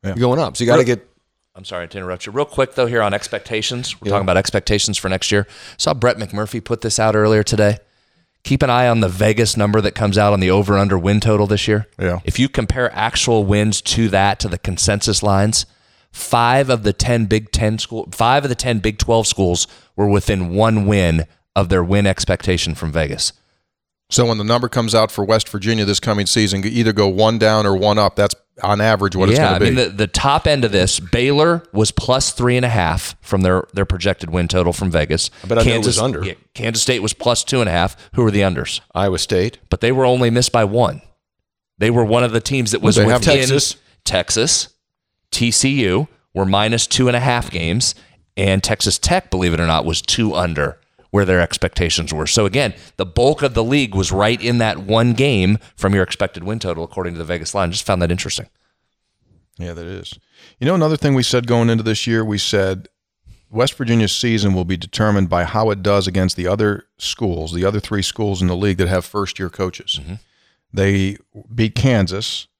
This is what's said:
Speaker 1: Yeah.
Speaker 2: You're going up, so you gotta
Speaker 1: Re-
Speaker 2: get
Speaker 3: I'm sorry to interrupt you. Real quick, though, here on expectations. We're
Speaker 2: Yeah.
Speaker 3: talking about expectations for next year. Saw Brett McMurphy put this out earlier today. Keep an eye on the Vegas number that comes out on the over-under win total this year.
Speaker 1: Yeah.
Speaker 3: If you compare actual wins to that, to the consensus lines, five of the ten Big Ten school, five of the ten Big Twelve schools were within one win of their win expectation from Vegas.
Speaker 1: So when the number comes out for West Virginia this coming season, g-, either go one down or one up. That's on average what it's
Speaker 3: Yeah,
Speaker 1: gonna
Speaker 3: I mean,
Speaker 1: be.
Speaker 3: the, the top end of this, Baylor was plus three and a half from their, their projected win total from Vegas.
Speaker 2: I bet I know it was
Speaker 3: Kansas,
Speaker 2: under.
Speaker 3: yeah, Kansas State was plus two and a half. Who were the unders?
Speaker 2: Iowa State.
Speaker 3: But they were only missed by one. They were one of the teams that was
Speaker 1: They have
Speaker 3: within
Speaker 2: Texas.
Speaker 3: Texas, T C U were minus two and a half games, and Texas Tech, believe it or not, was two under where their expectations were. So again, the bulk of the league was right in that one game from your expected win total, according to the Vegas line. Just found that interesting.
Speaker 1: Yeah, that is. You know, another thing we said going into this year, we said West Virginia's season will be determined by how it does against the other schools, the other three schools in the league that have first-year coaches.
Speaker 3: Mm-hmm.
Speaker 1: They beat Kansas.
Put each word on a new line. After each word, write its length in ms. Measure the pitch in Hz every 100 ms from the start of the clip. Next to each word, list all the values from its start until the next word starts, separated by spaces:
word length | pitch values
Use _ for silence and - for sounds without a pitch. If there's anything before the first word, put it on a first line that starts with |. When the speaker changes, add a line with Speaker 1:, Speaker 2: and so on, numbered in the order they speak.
Speaker 1:
Yeah. 80 | 98
Speaker 2:
You're 60 | 98
going 180 | 123 131
up, 180 | 143 -
so 80 |
you 40 | 120
gotta 120 | -
Speaker 1:
Re- 60 | 123
Speaker 2:
get 200 | 117 - _ _ _ _
Speaker 3:
I'm 120 | - 92
sorry 200 | 90 85
to 120 | 98
interrupt 260 | 90 90
you. 80 | -
Real 140 | 113 143
quick, 280 | - 131
though, 120 | - 123
here 160 | 120
on 100 | 104
expectations. 880 | 101 - 107 - 110 107 123 127 -
We're 60 | 101
Speaker 2:
Yeah. 60 |
Speaker 3:
talking 120 | 101
about 140 | 95 90
expectations 580 | - 104 - 107 - 101
for 140 | 95
next 200 | 95 -
year. 160 | 104 101 - - -
Saw 160 | -
Brett 240 | 139 123 113
McMurphy 480 | 104 104 107 117
put 160 | - 117
this 180 | 117 -
out 160 | 110
earlier 280 | 107 107 110
today. 340 | 104 107 104 104 _ _ _ _ _ _
Keep 200 | - 135
an 60 | 139
eye 200 | 120 123
on 120 | 113
the 80 | 101
Vegas 480 | 90 107 110 113 -
number 240 | 104 110
that 120 | 101
comes 240 | - 107 98
out 160 | 104
on 60 | 101
the 100 | 92
over-under 480 | 95 101 101 101 95
win 200 | 90 104
total 280 | 110 104 104
this 200 | 101 -
year. 200 | 104 104 -
Speaker 1:
Yeah. 200 | 92 87
Speaker 3:
If 140 | - -
you 100 | 135
compare 420 | - 110 - 123
actual 500 | - 107 - - 113
wins 360 | 98 104 107 104
to 280 | - - 113
that, 280 | 95 98 98
to 80 | 107
the 100 | 87
consensus 640 | - 87 - 104 - 101
lines, 420 | 104 98 104 107 - _ _ _ _
five 560 | - - 120 120 131 135
of 140 | 120
the 100 | 104
ten 320 | 98 - 120 107
Big 260 | 110 110
Ten 260 | - 113 110
school, 280 | - 113 -
five 320 | - 113 135
of 60 | 139
the 40 |
ten 260 | 120 131 113
Big 180 | 98 101
Twelve 280 | - 113 107
schools 400 | - 95 87 - - _ -
were 120 | 104
within 460 | 101 - 98 90
one 320 | 92 113 110 101
win 380 | 104 87 80 78 _ _ -
of 120 | 90
their 140 | 92
win 220 | 87 101 101
expectation 680 | 95 - 90 - 87 -
from 180 | 78 82
Vegas. 400 | 78 76 69 - - _ _ _ _ _ _ _
Speaker 1:
So 160 | - 120
when 120 | 110
the 60 |
number 240 | 104 120 123
comes 260 | 127 113
out 160 | 113 110
for 140 | -
West 240 | 101 110 -
Virginia 360 | 101 98 113
this 140 | 101 98
coming 280 | - 104 95
season, 360 | - 104 98
g-, 60 | 98
either 240 | 120 110
go 160 | 104 101
one 300 | 92 110 113
down 260 | 107 107 101
or 80 | 95
one 200 | 104 104
up. 180 | 101 -
That's 180 | 101 - _ -
on 180 | 98 104
average 360 | 110 107 101 90
what 120 | 95
it's 80 | 123
Speaker 3:
Yeah, 140 | 156
Speaker 1:
gonna 100 | 90
Speaker 3:
I 40 | 98
mean, 40 | 82
Speaker 1:
be. 80 |
Speaker 3:
the, 40 | 110
the 160 | 98 104
top 400 | - 139 147 160
end 180 | 147
of 60 | 117
this, 300 | 98 92 -
Baylor 640 | 87 117 127 143 165 170 -
was 180 | 101 110
plus 400 | - - 127 -
three 240 | - 123 123
and 80 |
a 40 | 123
half 480 | 113 85 82 - -
from 200 | - 98
their, 260 | 92 92 -
their 120 | 98 98
projected 440 | 92 92 92 82
win 160 | 87 87
total 260 | 90 87
from 180 | 85 95
Vegas. 380 | 82 76 82 - -
Speaker 2:
I 40 | 92
bet 100 | 113
I 40 |
know 60 | 123
it 60 | 117
was 80 | 113
Speaker 3:
Kansas, 120 | 113
Speaker 2:
under. 240 | 120 87
Speaker 3:
yeah, 100 | 98 85 _
Kansas 280 | - 113 113
State 180 | - 123
was 120 | 104
plus 300 | - - 117
two 180 | - 131
and 80 | 107
a 40 |
half. 240 | 85 90 - -
Who 80 | -
were 80 | 113
the 120 | 101
unders? 380 | 95 78 62 - _
Speaker 2:
Iowa 240 | - 98 92
State. 400 | - 95 101 - _
Speaker 3:
But 100 | 92
they 100 | 113
were 140 | 131
only 260 | 127 127 120
missed 220 | 117 123
by 120 | 120
one. 380 | 104 110 123 147 _ _ _ _ _ _ _ _
They 120 | 113
were 140 | 120
one 180 | 110 117
of 80 | 123
the 80 | 110
teams 300 | - 135 113
that 120 | 120
was 120 | 107 104
Speaker 1:
They 100 | 107
have 140 | 123
Speaker 3:
within 180 | 135 143
Speaker 2:
Texas. 360 | 131 139 - - _ _
Speaker 3:
Texas, 640 | - 92 87 110 131 - - _ _ _ _ _ _
T 180 | - 120
C 200 | 110 135 139 104
U 200 | 95 151 _ _
were 100 | 95 95
minus 400 | 98 110 113 -
two 220 | - 123
and 80 | 120
a 40 |
half 300 | 127 120 117
games, 440 | 85 82 101 - - _ _ _ -
and 260 | 98 95
Texas 360 | - 107 - -
Tech, 320 | - 180 -
believe 240 | 92 90
it 60 | 82
or 60 | 82
not, 180 | 80
was 160 | 82 80
two 320 | - - 110
under 440 | 78 90 76 71 - _ _ _
where 140 | 101
their 160 | 95 90
expectations 720 | 85 - 90 - 85 - 82
were. 140 | 78 78
So 180 | -
again, 300 | 101 107 127 - - _
the 100 | 95
bulk 360 | 85 127 151
of 120 | 139
the 80 | 113
league 320 | 117 143 127
was 160 | 98 90
right 300 | 95 107 117
in 160 | 117 120
that 200 | 110 78
one 340 | 95 110 120
game 460 | 113 139 113 92 107 - -
from 180 | 98
your 80 | 98
expected 400 | 92 - 95 -
win 160 | 90 110
total, 240 | 95 82
according 300 | 82 - 90
to 40 | 85
the 60 |
Vegas 300 | 80 87 78
line. 160 | 101 90
Just 160 | 92 -
found 160 | 95
that 80 | 85
interesting. 360 | 87 - - - _ _ _ _ _ _ _ _ _ _ _
Speaker 1:
Yeah, 180 | 87
that 120 | 85 85
is. 320 | 95 85 - _ _ - _
You 80 | -
know, 80 |
another 220 | 185 160 156
thing 180 | 147
we 80 | 135
said 240 | 120 127 120
going 240 | 120 117
into 140 | 113
this 220 | 110 107 -
year, 160 | 113
we 140 | 110 104
said 500 | - 104 95 95 - _ _ _ _ - _
West 260 | 107 131
Virginia's 360 | - 123 117 104
season 400 | - 123 113 101
will 100 | 92
be 120 | 87 90
determined 520 | - - 107 104 92
by 160 | 87
how 260 | 87 110 113
it 120 | 104
does 240 | 98 101 92
against 260 | 92 92 -
the 120 | 90
other 360 | 101 107 101 - _
schools, 540 | - - 107 85 78
the 120 | 85
other 140 | 92 104
three 240 | - 104
schools 400 | 92 - 107 95
in 60 | 90
the 80 | 90
league 220 | 101 92
that 100 | 90
have 160 | 92
first-year 460 | - 104 98 - 92
coaches. 500 | - 95 - - -
Speaker 3:
Mm-hmm. 120 | 71 98 _ _ _ _ _
Speaker 1:
They 440 | - 98 98 95 101 _ 107 -
beat 220 | 113 113 -
Kansas. 720 | 135 117 90 90 - - -